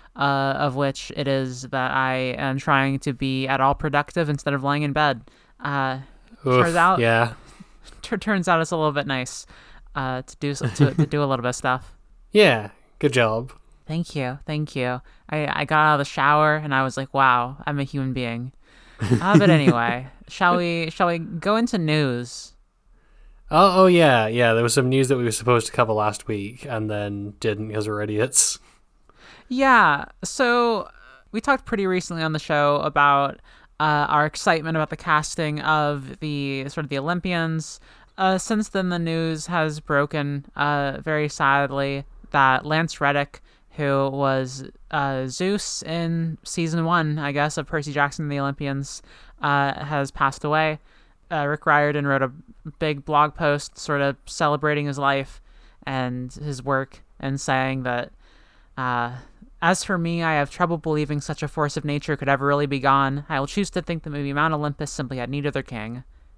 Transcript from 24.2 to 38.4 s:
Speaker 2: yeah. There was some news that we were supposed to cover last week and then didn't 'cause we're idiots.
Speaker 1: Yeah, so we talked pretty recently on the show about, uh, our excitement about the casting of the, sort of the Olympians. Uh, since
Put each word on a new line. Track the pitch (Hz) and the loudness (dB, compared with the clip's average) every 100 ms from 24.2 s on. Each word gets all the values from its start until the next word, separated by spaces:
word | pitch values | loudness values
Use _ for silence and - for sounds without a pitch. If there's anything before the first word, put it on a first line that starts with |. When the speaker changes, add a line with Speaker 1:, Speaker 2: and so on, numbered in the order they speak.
| 110 | 4
Speaker 2:
yeah. | 120 117 | 4 4
There | 113 | 6
was | 117 | 4
some | 139 127 | 2 4
news | 135 131 | 4 4
that | 131 | 2
we | 120 | 0
were | |
supposed | 104 117 120 - | 0 4 2 2
to | |
cover | - 113 | 0 2
last | 107 107 101 - | 2 0 -2 -6
week | 107 101 127 143 | -6 -6 -12 -8
and | 113 107 | -6 -4
then | 104 104 101 104 - | -4 -6 -6 -10 -6
didn't | 110 104 107 | -4 -4 -4
'cause | 107 107 | -4 -4
we're | 104 | -4
idiots. | 104 107 127 - - - _ _ _ _ _ _ - - - | -2 -2 0 2 0 -2 _ _ _ _ _ _ -20 -20 -6
Speaker 1:
Yeah, | 254 269 240 170 143 - - | 0 4 6 6 2 -4 -12
so | - - 247 240 240 214 - - 127 - _ | -8 0 2 2 2 0 -6 -16 -20 -20 _
we | 214 | -6
talked | 285 262 - | 0 0 0
pretty | 208 190 | -2 0
recently | 180 - 165 | 0 -2 -4
on | 160 | -2
the | 156 | -2
show | - 147 143 143 | -2 2 2 2
about, | 151 143 143 143 139 - - - _ - | 0 4 4 4 2 -4 -18 -20 _ -2
uh, | 151 147 147 | 0 2 2
our | 151 151 | 2 0
excitement | - 196 165 160 160 | -2 0 0 0 -2
about | 151 | -2
the | 147 | -4
casting | 175 156 156 - 156 151 | 0 0 0 -4 -4 -2
of | 151 156 147 143 135 135 | 0 2 2 -2 -8 -10
the, | 156 147 139 135 135 | -8 -6 -6 -6 -8
sort | - 143 | -8 -6
of | |
the | 139 | -4
Olympians. | 147 175 185 175 165 160 - - - - _ - | -2 -4 -2 -2 -2 -4 -6 -14 -20 -20 _ -2
Uh, | 190 | 0
since | 190 | 0